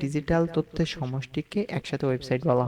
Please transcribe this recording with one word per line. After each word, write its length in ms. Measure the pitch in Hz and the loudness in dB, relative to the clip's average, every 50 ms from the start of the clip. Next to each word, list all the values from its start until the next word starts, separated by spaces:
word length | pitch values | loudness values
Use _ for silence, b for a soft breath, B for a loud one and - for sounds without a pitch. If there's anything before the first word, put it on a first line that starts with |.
ডিজিটাল 400 | - 139 147 147 143 - 165 165 165 170 165 | -2 -2 -2 -2 0 2 2 2 2 2 0
তথ্যের 340 | 156 151 - - - 165 - - | -2 -2 -2 -2 -2 -2 -2 -2
সমষ্টিকে 640 | 170 139 127 131 131 127 - - 147 151 - - 208 208 - 156 151 | -4 -4 -4 -4 -4 -6 -4 -6 -6 -6 -2 -4 -4 -2 -2 -4 -4
একসাথে 260 | - - 147 135 147 | -4 -4 -4 0 2
ওয়েবসাইট 360 | 135 127 123 - 127 127 127 151 165 | 0 0 0 0 0 -2 0 4 4
বলা 140 | 123 123 123 | 4 4 4